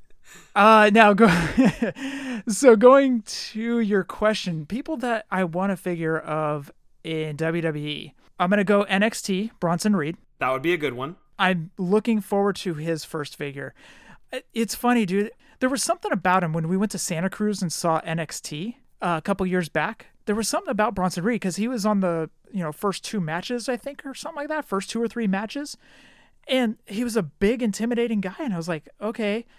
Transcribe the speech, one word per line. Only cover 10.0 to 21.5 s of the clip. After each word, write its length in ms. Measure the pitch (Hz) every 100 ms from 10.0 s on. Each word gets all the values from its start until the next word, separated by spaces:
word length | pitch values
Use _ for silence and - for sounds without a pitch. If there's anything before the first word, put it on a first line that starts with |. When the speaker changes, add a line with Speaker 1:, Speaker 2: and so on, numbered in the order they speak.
| 147 175 _ -
Speaker 2:
That 120 | 131
would 100 | 131
be 100 | 160
a 40 | 175
good 180 | 147
one. 220 | 120 139 190 _ -
Speaker 1:
I'm 320 | 185 180 160 -
looking 420 | 180 214 233 220
forward 360 | - 202 202 190
to 180 | 185
his 300 | 151 165 156
first 320 | - 160 143 -
figure. 380 | 143 139 135 - - - - - - 262 -
It's 220 | 226 226
funny, 300 | - 240 240 190
dude. 260 | 196 214 - _ -
There 100 | 254
was 140 | 269
something 300 | - 349 415
about 320 | 220 180 185
him 80 | 170
when 160 | 165 160
we 80 | 190
went 160 | 208
to 60 | 180
Santa 320 | - 165 185
Cruz 300 | - 208 196
and 100 | 170
saw 280 | - 170 160
N 140 | 165 165
X 200 | 156 -
T, 380 | - 151 214 - _ -
uh, 140 | 180 160
a 40 |
couple 240 | 208 196 185
years 220 | 180 160
back. 380 | 156 170 226 - _ -
There 100 | 208
was 120 | 214
something 220 | 311 381
about 240 | 208 220
Bronson 300 | 196 180 180
Reed 160 | 196 226
'cause 160 | 190